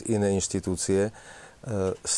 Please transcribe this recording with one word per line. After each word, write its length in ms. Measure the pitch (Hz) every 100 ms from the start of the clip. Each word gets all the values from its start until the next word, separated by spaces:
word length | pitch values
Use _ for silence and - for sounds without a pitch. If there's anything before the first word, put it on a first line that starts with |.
| -
iné 280 | 107 101
inštitúcie, 760 | 98 - 98 95 90 - 95 104
e, 20 | - - - - - - 104 95 -
s 160 | -